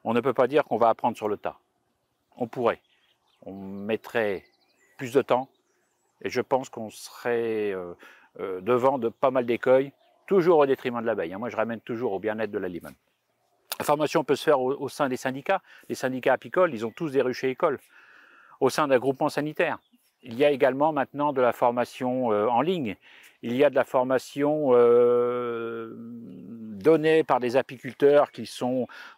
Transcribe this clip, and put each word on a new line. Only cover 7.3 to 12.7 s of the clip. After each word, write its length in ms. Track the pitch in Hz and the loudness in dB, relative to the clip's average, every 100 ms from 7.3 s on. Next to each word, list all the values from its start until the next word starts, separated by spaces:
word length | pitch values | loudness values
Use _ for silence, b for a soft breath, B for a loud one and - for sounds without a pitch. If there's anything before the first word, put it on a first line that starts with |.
| 120 117 110 104 | -2 -2 -2 -4
euh, 220 | 95 87 87 B B B - | -6 -10 -14 B B B -12
euh, 200 | 98 92 | -8 -6
devant 380 | 92 123 131 139 | 0 2 2 2
de 100 | 113 | -2
pas 240 | - 135 | 0 0
mal 140 | 131 120 | 0 0
d'écueils, 480 | 117 131 131 139 - _ _ - | -2 4 2 2 -8 _ _ 0
toujours 320 | 196 165 165 | 2 6 6
au 60 | 139 | 6
détriment 360 | 131 131 120 | 2 -2 -4
de 40 | 113 | -2
l'abeille. 300 | 104 82 95 | -2 -4 -6
Moi, 140 | 120 | -8
je 60 | 104 | -4
ramène 260 | 110 113 | -4 -4
toujours 320 | - 117 120 | -8 -6 -4
au 60 | 95 | -4
bien-être 320 | 104 107 110 | -4 -4 -4
de 60 | 104 | -6
la 100 | |
limone. 280 | 95 | -6